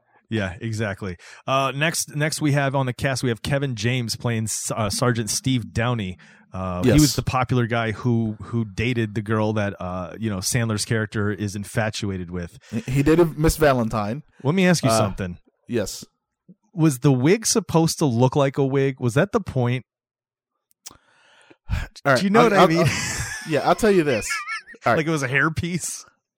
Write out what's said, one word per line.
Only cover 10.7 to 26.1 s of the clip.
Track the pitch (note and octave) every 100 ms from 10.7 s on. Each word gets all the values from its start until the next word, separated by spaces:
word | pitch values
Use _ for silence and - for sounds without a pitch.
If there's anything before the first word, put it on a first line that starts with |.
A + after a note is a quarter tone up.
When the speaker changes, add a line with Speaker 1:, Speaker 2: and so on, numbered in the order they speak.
| G#2 -
Speaker 1:
character | A2+ G#2+ A2+ G#2
is | F#2 G#2 G#2
infatuated | G#2 - A2 - G2+ F#2+ F2
with. | F2+ F2 - -
Speaker 2:
He, | A2+
he | - C3+
dated | C#3+ D#3+ E3+ C#3+
Miss | D#3 -
Valentine. | D3+ C3 A2 A2+ G#2 C3+ - _
Speaker 1:
Let | C3 F#3
me | F3+
ask | E3
you | B2
Speaker 2:
Uh, | A2+
Speaker 1:
something. | G#2+ F#2 F#2 F2 _ _ -
Speaker 2:
yes. | A#2 G2 - - _ _ _ _ - _
Speaker 1:
Was | F3+ D#3+ B2+
the | D3
wig | C3 C#3 A3+ -
supposed | A3+ F3+ E3 E3 -
to | D3+
look | A#2 B2+ D3+
like | C#3 C3+
a | C3+
wig? | C#3 C3+ C3
Was | B2 A2+
that | G3
the | A#3
point? | - C3 A#2+ B2+ - _ _ _ _ _ _ _ _ _ -
Speaker 2:
<sighs> | - _ _ _ _ _ - -
All | - - - C#3+
right, | B2+
Speaker 1:
Do |
you | G3
know | G#3+
Speaker 2:
I'll, | A#3+
Speaker 1:
what |
I | G3
Speaker 2:
I'll, | F3+
Speaker 1:
mean? | E3 D#3+
Speaker 2:
I'll, | - - - - - -
yeah, | C#3+ D3
I'll | F3
tell | A3
you | F#3+
this. | D3 A2 - - - -
Speaker 1:
<laughs> | - - B2+
Speaker 2:
All |
right. | A#2
Speaker 1:
Like | D#3
it |
was | D#3
a | C3
hairpiece? | C3+ D3+ D#3+ E3+ D#3 - - -